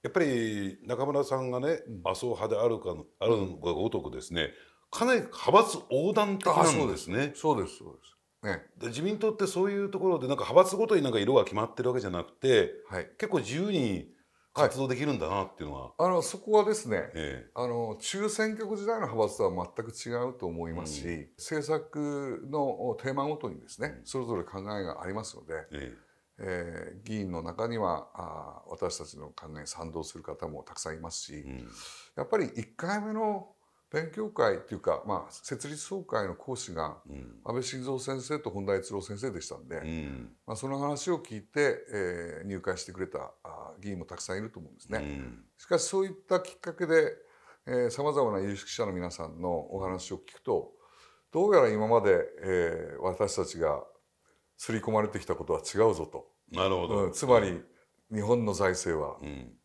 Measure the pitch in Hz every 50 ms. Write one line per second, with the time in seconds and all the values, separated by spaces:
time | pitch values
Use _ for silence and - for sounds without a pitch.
0 | - - - 185 165 143 127 117 113 110 107 101 98 95 95 - - 104 123 113
1 | 135 143 143 143 143 139 135 131 127 123 123 127 135 156 165 - - 123 113 92
2 | 85 87 95 - - 120 113 - 104 107 107 104 117 120 113 101 - 90 85 78
3 | 71 - _ _ 95 110 117 107 98 90 85 76 73 87 82 76 98 113 117 95
4 | - 71 - - - - 85 85 76 - - - - - _ _ _ _ - -
5 | 233 254 254 220 - - - - - - 175 208 - - - - - - 180 135
6 | 156 196 208 220 208 202 196 190 - - 156 151 160 160 143 - 143 113 80 78
7 | 78 80 92 120 139 151 147 - - 156 143 110 92 - - - - 82 67 -
8 | _ - _ _ _ _ _ _ - 104 90 - - - _ - 113 117 113 131
9 | 160 196 214 214 220 214 214 214 196 - - 175 190 202 202 202 202 196 196 185
10 | 185 185 175 151 127 127 143 135 - - 131 175 185 185 185 196 226 220 220 175
11 | 143 131 113 107 101 113 135 120 98 - 95 104 113 113 - - 123 123 123 127
12 | 104 95 87 87 85 - - _ - 135 123 107 87 - - - - - 95 90
13 | 80 - - - - - 190 156 107 98 127 160 190 214 196 165 127 110 95 85
14 | - - - _ _ _ _ _ _ _ _ 143 147 127 123 127 135 127 127 120
15 | 147 147 131 95 76 80 95 101 95 - - - - 73 71 67 65 - - -
16 | 165 185 180 170 160 - - 196 - 214 214 214 202 208 214 214 - 120 107 87
17 | 76 - - 82 78 71 67 62 - - _ - 123 123 117 117 117 110 104 -
18 | - - - 196 208 214 214 - 220 220 220 214 220 196 220 196 202 214 233 220
19 | 190 123 113 113 107 104 - - 107 92 90 90 87 - - - 110 117 - -
20 | - 120 120 120 123 131 127 127 95 87 82 82 85 82 82 87 87 78 76 71
21 | 85 85 85 78 69 - _ - - - 160 151 147 151 156 151 156 - - 147
22 | 147 147 143 143 139 131 113 - - 139 143 151 143 135 - - 113 123 110 -
23 | - 135 135 139 139 151 151 147 - 107 78 - - - - - 117 151 143 -
24 | - - - 135 123 113 113 90 85 - - 98 98 104 107 101 95 82 - -
25 | 82 90 98 - - - - - - - 80 78 76 - 76 71 67 60 58 -
26 | _ _ _ _ _ _ _ - 101 95 90 87 85 85 82 82 85 85 - 95
27 | 107 110 110 107 98 92 87 82 82 90 87 - 113 117 117 113 104 90 82 71
28 | - - - - 90 80 78 78 73 73 73 - - - 87 - 95 87 - -
29 | 78 - - 71 76 73 - - - 78 76 76 73 - - - 85 80 78 82
30 | 78 - - 82 78 - 73 - 85 80 76 71 - - - - - 80 80 80
31 | 82 82 - - - - 76 73 69 67 65 65 60 57 55 - - - - -
32 | - - _ - - - - 214 165 - - 117 113 - _ - 165 175 202 208
33 | 202 220 214 220 220 214 208 190 180 - _ _ _ _ _ _ _ _ - 151
34 | 165 160 - 214 214 208 - - 123 107 98 - - - 107 90 - - 80 -
35 | - 101 101 85 - - - - - - 139 113 - 143 151 147 - - 190 196
36 | 180 - - 113 101 92 87 - - - 127 - - - 85 82 78 76 76 -
37 | _ - 71 67 64 60 57 - - - 117 131 123 123 135 131 127 139 131 127
38 | 131 135 135 131 123 - 151 147 - 107 90 101 98 98 98 95 95 - 101 98
39 | 87 - 104 101 120 135 98 85 - - - - - 65 82 80 76 78 82 80
40 | 76 71 67 64 60 52 - _ _ - 110 107 - 135 139 139 143 147 147 131
41 | - 180 175 156 - - 110 104 101 _ _ 147 147 135 - - - - 113 104
42 | 92 90 87 85 85 85 78 80 95 101 98 92 - 92 90 90 - - 92 92
43 | 92 78 - - - - - _ - 80 76 - - - - 98 98 101 98 87
44 | 78 - 90 85 - - 92 98 110 113 - - 80 71 - _ - - 104 113
45 | 71 73 71 69 65 62 58 55 - _ _ _ - - 175 170 - - - 196
46 | 196 190 185 - _ - 185 180 180 - - - - 170 160 - 180 156 160 160
47 | 151 - - - - _ - _ - - - _ _ - 127 123 123 117 113 -
48 | 143 151 143 143 131 113 104 95 95 101 101 95 - - - - 113 101 92 90
49 | 87 87 87 - 82 80 78 82 90 90 87 80 - - - 95 95 92 92 90
50 | - - 98 90 - - - - _ - 107 80 - - - _ _ _ - -
51 | - - _ _ _ _ - 156 190 208 202 165 131 113 107 107 107 110 117 113
52 | 101 101 92 - 78 - - - 85 95 92 90 85 82 85 82 82 78 71 -
53 | 78 95 90 - 107 98 - - 87 80 - 82 82 76 73 64 - - - _
54 | _ _ _ _ _ _ _ _ _ _ _ - - - 113 110 - 120 110 107
55 | 107 104 - 98 - - 87 - 85 - 82 71 - - - 98 110 113 98 80
56 | 80 - - 67 - _ _ _ _ _ - 90 92 98 95 90 90 95 107 104
57 | 98 90 87 - - 131 123 113 104 95 87 85 - - _ _ _ _ _ _
58 | _ _ 110 107 101 107 120 120 113 104 95 90 101 92 90 - - 87 82 78
59 | 73 69 - - 71 73 71 69 64 60 - _